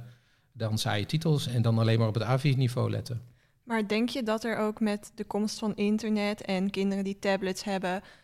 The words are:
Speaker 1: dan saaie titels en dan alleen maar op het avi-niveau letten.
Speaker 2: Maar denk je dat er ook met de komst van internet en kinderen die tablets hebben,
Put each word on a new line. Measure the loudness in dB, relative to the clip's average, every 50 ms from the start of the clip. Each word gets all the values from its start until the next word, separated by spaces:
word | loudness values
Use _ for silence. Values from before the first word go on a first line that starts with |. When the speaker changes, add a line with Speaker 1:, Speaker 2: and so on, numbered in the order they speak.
| -4 -8 -12 -20 _ _ _ _ _ _
Speaker 1:
dan | -10 -6 -4 -2 -2 -2
saaie | 0 0 0 0 0
titels | -2 -2 0 2 2 2 2 0 0
en | 0 2
dan | 4 4 4 4
alleen | 4 4 4 4
maar | 4 2
op | 2
het | 0 0
avi-niveau | 2 2 2 2 2 2 2 2 2 0 0 0 0
letten. | -2 -4 -4 -6 -8 -8 -10 -12 -20 _ _ _ _ _ _
Speaker 2:
Maar | -4 -2 -2 0 0
denk | 2 2 0 0
je | 0 -2 -2
dat | 0 0 0 0
er | -2 -2 0
ook | 0 0 0 0
met | 0 0 0 -2 -4 -10 -12
de | -10 -8
komst | -4 -2 -2 -2 -2 -2 -4
van | -4 -4 -2
internet | 0 2 2 2 2 0 0 0 0 0 0 -2 -4
en | -4 -2 -2 0 0 0
kinderen | 0 0 0 0 0 0 -2
die | -4 -4 -2
tablets | 0 0 0 0 0 -2 -4 -4 -4
hebben, | -4 -2 -2 -2 -2 -2 -4 -6 -10 -18 -20